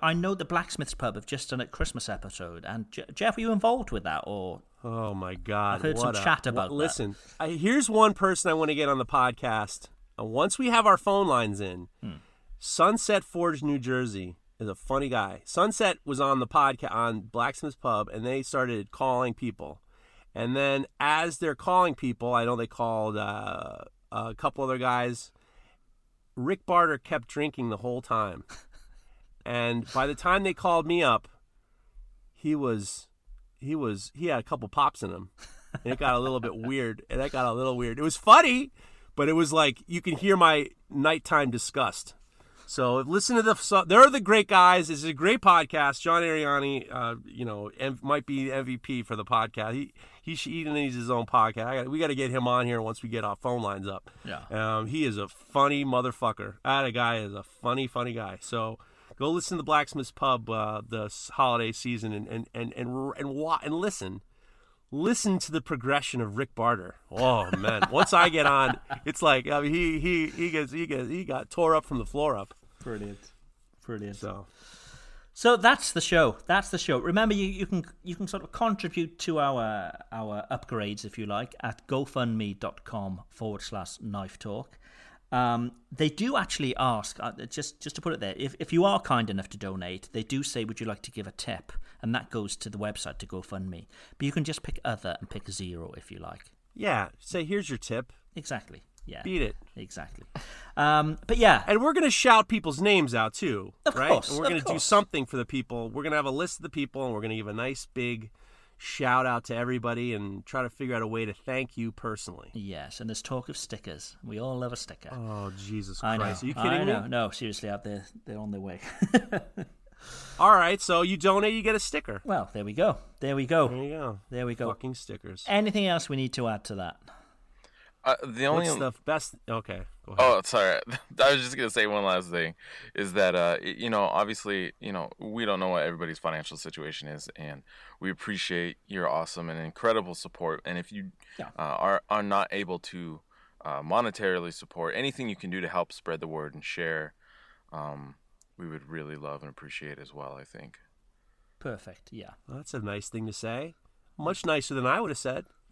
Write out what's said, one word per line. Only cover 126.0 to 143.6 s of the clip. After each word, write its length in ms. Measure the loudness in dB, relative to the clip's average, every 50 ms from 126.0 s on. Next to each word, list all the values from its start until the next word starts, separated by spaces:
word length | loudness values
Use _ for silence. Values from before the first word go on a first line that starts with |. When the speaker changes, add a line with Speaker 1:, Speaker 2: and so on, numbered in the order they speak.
| 0 -2
Speaker 1:
we 60 | -2
need 180 | -2 -2 -2 -2
to 140 | -2 -2
add 160 | -2 -2 -4 -6
to 100 | -10 -8
that? 220 | -8 -8 -8 -10 _ -20 -20 -20 -20 _ _ _ _ _ _ _ _ _ _ _ _ -20 -20 _ _ 0
Speaker 3:
Uh, 120 | 0 0 0 -2
the 200 | -10 -4 -2 0
only 180 | 2 2 2 2
Speaker 2:
What's 140 | 0 -2 -2
the 120 | -2 -4 -6 -6 -4
best? 300 | -2 -2 -2 -4 -8 -14 -16 _
Okay, 340 | -8 -8 -8 -6 -8 -12 -12 -12 -16 -18 -20 -16
go 60 | -4 2
ahead. 120 | 6 6
Speaker 3:
Oh, 160 | 8 6 6 2
sorry. 360 | 2 4 4 6 6 4 2 -2
<laughs> 380 | -6 -10 -10 -10 _ 2 4 6
I 100 | 6 6
was 80 | 4 0
just 120 | -4 -4
gonna 140 | -2 -4 0
say 160 | 2 2 2
one 180 | 2 2 2 2
last 280 | 2 2 2 0 -2
thing, 240 | -2 -2 -2 -2 -6 _ -18 -20 -18 -18 -18 -10 -6
is 180 | -4 -4 0 2
that, 220 | 4 4 4 4
uh, 220 | 4 4 2 2 0 -2
y-, 120 | -8 -8
you 140 | -6 -4 -2
know, 100 | 0 2
obviously, 680 | 2 2 2 2 0 0 -2 -8 -4 -4 -4 -2 -4 -6 -10 _
you 120 | -10 -8
know, 200 | -6 -6 -8 -8 -10 -12
we 260 | -12 -8 -6 -4 0
don't 140 | 0 0 0
know 100 | 0 0
what 140 | 0 0 0
everybody's 340 | -2 -2 -4 -6 -8 -8
financial 400 | -6 -4 -4 -4 -4 -8 -10 -12
situation 500 | -12 -14 -12 -12 -10 -12 -10 -10 -12 -12
is, 220 | -12 -14 -14 -14 -16 -14
and 260 | -14 -12 -12 -12 -14 _ _ -20 -20 -20 -20 -16 -8
we 100 | -8 -8
appreciate 680 | -8 -6 -8 -8 -6 -6 -4 -4 -2 -4 -4 -6 -8 _ _
your 200 | -10 -6 -2 -2
awesome 440 | 0 -2 -2 -4 -6 -8 -10 -8 -8
and 80 | -8 -8
incredible 560 | -10 -10 -10 -2 0 2 2 2 -2 -4 -10
support. 460 | -12 -14 -16 -12 -6 -4 -4 -4 -6 -6
And 140 | -8 -8 -8
if 120 | -8 -10
you, 200 | -12 -12 -12 -12 _ _ -20 -20 -14
Speaker 1:
Yeah. 120 | -14 -14 -14 -10 -8
Speaker 3:
uh, 20 | -6 -4 -2
are, 240 | 0 0 0 0 0 _ -2
are 140 | -2 -2 0
not 240 | 2 2 2 2 0
able 300 | -4 -6 -4 -6 -8 -8
to, 420 | -10 -12 -12 -10 -10 -10 -12 -14 _ _ _ _ _ _ _ _